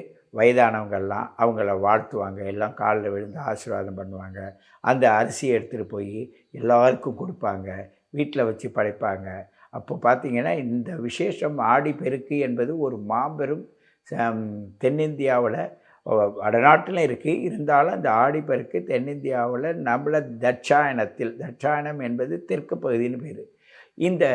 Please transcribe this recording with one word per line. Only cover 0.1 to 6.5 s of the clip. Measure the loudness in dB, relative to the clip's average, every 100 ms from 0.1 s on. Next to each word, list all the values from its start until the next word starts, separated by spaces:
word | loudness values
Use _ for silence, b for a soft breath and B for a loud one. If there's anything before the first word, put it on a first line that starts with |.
| b b
வயதானவங்கெல்லாம் | 4 6 8 6 4 -4 -4 -2 -4 -6 0
அவங்கள | 2 2 0 2
வாழ்த்துவாங்க, | 4 4 2 -4 -6 -6 -8
எல்லாம் | -4 -4
காலில் | -2 0 2 0
விழுந்து | -4 -6 -8
ஆசீர்வாதம் | -6 -6 -6 -6 -6 -10
பண்ணுவாங்க. | -10 -12 -12 -12 -14 -16 b b
அந்த | 0 4 6
அரிசியை | 4 2 -2 0
எடுத்துட்டு | 0 0 -10 -8
போய் | -8 -8 -8 -12 b b